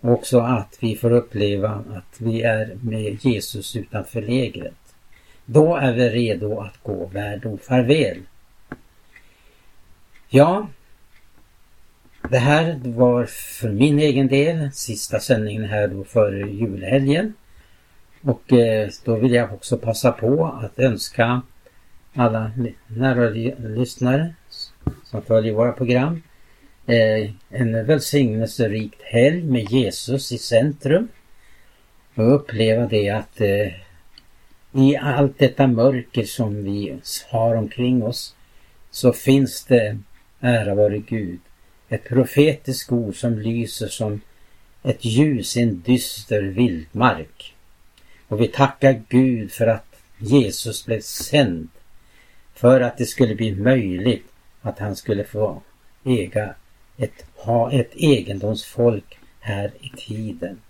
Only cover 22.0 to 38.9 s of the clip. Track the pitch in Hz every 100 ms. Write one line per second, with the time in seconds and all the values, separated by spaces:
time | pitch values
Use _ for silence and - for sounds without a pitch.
22 | - - 120 110 110 113 117 - _ 110
23 | 131 123 117 110 113 135 113 110 123 -
24 | 123 135 165 165 _ - - _ - -
25 | - 113 - 113 110 107 120 120 123 123
26 | 139 165 - _ - _ _ _ - 117
27 | 110 107 104 104 _ - 120 113 107 151
28 | - 147 127 110 113 - 113 107 107 -
29 | - 120 131 170 165 127 101 123 110 -
30 | - 135 - 120 - 113 139 143 135 165
31 | 233 - _ - - - - _ _ _
32 | _ - 113 139 143 107 113 110 117 107
33 | 101 104 - - 104 101 104 87 - -
34 | - - _ - _ - _ 135 135 143
35 | 147 131 139 135 139 - 135 117 123 127
36 | 120 - 104 - 113 104 101 101 101 71
37 | - - - 113 113 117 107 - 123 127
38 | 110 117 - _ - - - _ -